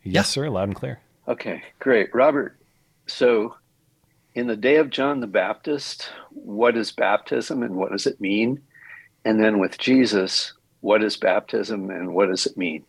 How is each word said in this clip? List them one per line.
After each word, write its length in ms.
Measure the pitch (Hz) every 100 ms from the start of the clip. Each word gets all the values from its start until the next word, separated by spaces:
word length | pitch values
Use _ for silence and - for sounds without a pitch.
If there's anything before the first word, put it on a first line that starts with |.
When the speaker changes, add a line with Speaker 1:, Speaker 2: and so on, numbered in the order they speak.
Speaker 1:
Yes, 100 | 95
Speaker 2:
Yeah. 80 | 95
Speaker 1:
sir. 260 | 196 - 147
Loud 200 | 98 101
and 60 | 95
clear. 240 | 131 123 _ _ -
Speaker 3:
Okay, 340 | 120 113 85 - _
great. 340 | 135 117 95 117
Robert, 420 | 143 143 107 _ _ _ _ _ -
so 480 | - 123 117 113 - _ _ _ _ _ _ _
in 140 | - 123
the 80 | 107
day 220 | 120 151
of 120 | 147
John 300 | - 139 143
the 80 | 113
Baptist, 840 | 95 92 107 - 147 - - - - -
what 440 | - - 104 120 117
is 140 | 107
baptism 720 | - 95 104 - 127 113 147
and 140 | 117 92
what 160 | 95
does 160 | 98 -
it 120 | -
mean? 400 | 95 101 117 139 _ - - - _ _
And 160 | 113 110
then 160 | 110 104
with 180 | 92 -
Jesus, 760 | - 131 117 101 92 - - - _ _
what 240 | 101 107
is 120 | 107 -
baptism 760 | - 98 - 113 101 107 95
and 240 | 92 90 87
what 140 | 98
does 180 | 92 -
it 100 | -
mean? 260 | 90 78